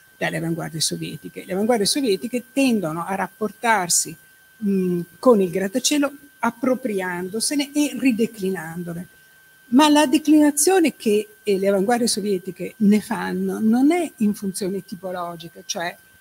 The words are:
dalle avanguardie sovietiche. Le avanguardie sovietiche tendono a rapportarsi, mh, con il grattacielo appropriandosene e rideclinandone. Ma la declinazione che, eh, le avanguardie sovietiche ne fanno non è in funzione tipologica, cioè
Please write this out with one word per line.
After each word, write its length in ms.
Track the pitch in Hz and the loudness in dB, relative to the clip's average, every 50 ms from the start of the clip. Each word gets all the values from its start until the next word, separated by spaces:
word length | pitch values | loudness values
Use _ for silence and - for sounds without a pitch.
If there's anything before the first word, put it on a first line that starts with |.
| _ _ _ | _ _ _
dalle 200 | - 185 165 165 | -8 -6 -6 -4
avanguardie 440 | 160 160 165 165 165 160 160 156 160 | -4 -4 -4 -4 -4 -6 -8 -6 -4
sovietiche. 640 | 147 - 180 165 160 160 165 156 - 175 - 185 185 | -4 -4 -4 -6 -8 -10 -10 -12 -14 -14 -16 -14 -10
Le 80 | - 185 | -6 -4
avanguardie 340 | 190 208 220 247 226 202 | -2 0 2 2 2 0
sovietiche 580 | 185 - 302 269 240 190 190 - 233 - 247 233 - - | 0 0 0 0 0 0 -2 -2 -4 -6 -6 -8 -4 -2
tendono 520 | 277 269 262 233 214 185 156 156 170 170 | 0 2 2 2 0 -2 -4 -6 -6 -6
a 100 | 185 196 | -6 -4
rapportarsi, 1000 | 190 185 180 - - 220 208 - _ - 233 226 202 180 170 - - - 151 160 - _ _ _ _ _ _ _ | -4 -4 -6 -6 -6 -6 -6 -6 _ 0 2 2 2 2 0 0 -2 -2 -4 -8 -14 _ _ _ _ _ _ _
mh, 440 | - 226 196 196 190 185 180 175 175 170 - - - | -6 -2 0 0 0 0 0 0 -2 -4 -8 -10 2
con 220 | - 254 240 202 | 4 6 6 6
il 100 | 190 180 | 4 0
grattacielo 600 | 160 190 196 202 196 254 - - 302 294 285 277 285 - - - _ _ | -2 -4 -4 -4 -2 -2 -2 0 0 0 0 -2 -4 -8 -18 -20 _ _
appropriandosene 1300 | - 233 226 - - 254 254 - - 240 208 190 185 180 180 175 180 185 190 226 226 - 302 285 285 277 285 | -4 -4 -4 -2 -2 -2 0 0 -2 -4 -4 -4 -4 -4 -6 -6 -6 -6 -6 -6 -4 -4 -2 -2 -4 -2 0
e 240 | 294 294 269 - 233 | 0 0 0 -2 0
rideclinandone. 1120 | 226 269 233 202 233 220 - - 185 190 190 175 156 160 165 175 175 170 170 170 185 - _ _ _ _ _ _ _ _ _ _ _ - | 0 2 2 2 0 -2 -2 -4 -4 -4 -4 -4 -8 -10 -10 -10 -10 -10 -10 -10 -12 -14 _ _ _ _ _ _ _ _ _ _ _ 0
Ma 200 | 233 254 302 302 | 4 4 6 6
la 180 | 294 294 302 | 6 4 4
declinazione 880 | 277 320 302 302 - 311 302 302 294 285 294 - 359 381 381 330 269 - | 4 2 2 4 4 6 6 6 4 2 2 2 2 4 4 4 2 0
che, 340 | - - 233 208 208 208 - - _ _ | -2 0 0 0 0 0 -4 -10 _ _
eh, 160 | 214 202 190 | 0 0 2
le 100 | 190 196 | 2 2
avanguardie 380 | 196 196 185 202 240 240 240 | 2 2 2 2 0 2 0
sovietiche 680 | 226 - 214 190 208 202 180 - - 175 - 175 185 - - | 0 -2 -2 -2 -2 -2 -2 -4 -6 -10 -10 -10 -12 -4 2
ne 220 | 214 196 208 214 | 4 4 4 4
fanno 580 | 202 - 214 180 180 185 185 185 190 190 185 202 | 2 -2 -4 -4 -4 -4 -4 -2 -2 -2 -2 0
non 300 | 220 220 226 247 262 294 | 2 2 4 4 4 4
è 220 | 339 359 339 - - - | 4 2 0 -4 -2 -2
in 160 | 226 208 202 | 0 0 0
funzione 500 | - - 196 180 - 208 180 196 190 175 | -2 -4 -8 -6 -4 -4 -4 -4 -6 -8
tipologica, 800 | - - 170 185 185 180 180 175 170 170 165 165 165 - 190 185 | -10 -12 -12 -10 -8 -8 -8 -8 -8 -10 -12 -14 -18 -18 -16 -12
cioè 320 | - - 208 170 175 190 - _ _ _ _ | -10 -8 -6 -6 -8 -8 -10 _ _ _ _